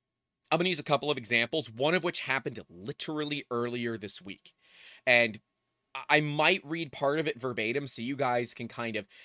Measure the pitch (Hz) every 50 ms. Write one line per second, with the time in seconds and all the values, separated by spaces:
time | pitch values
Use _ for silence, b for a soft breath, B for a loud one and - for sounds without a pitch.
0 | _ _ _ _ _ _ _ _ _ _ 151 165 175 185 180 147 143 - 151 135
1 | - 147 147 123 113 104 120 117 117 117 - 160 123 - 110 113 135 151 170 185
2 | 151 175 160 - - - 131 135 - 147 123 107 92 - 85 87 95 117 143 -
3 | - - 156 151 151 147 147 143 - - 123 120 120 120 120 123 120 117 117 107
4 | 101 101 - - 92 95 92 - - - - B B B B B B B B B
5 | B - 123 120 117 117 104 - - _ _ _ _ _ _ _ _ _ - 135
6 | 131 - 147 151 151 151 147 151 151 160 190 196 - 143 160 170 165 139 - -
7 | 143 139 147 156 156 156 - 117 120 131 120 98 110 110 120 139 143 127 - -
8 | 113 123 139 131 139 127 123 123 123 113 - - 117 117 - - 120 117 110 107
9 | 98 B B B B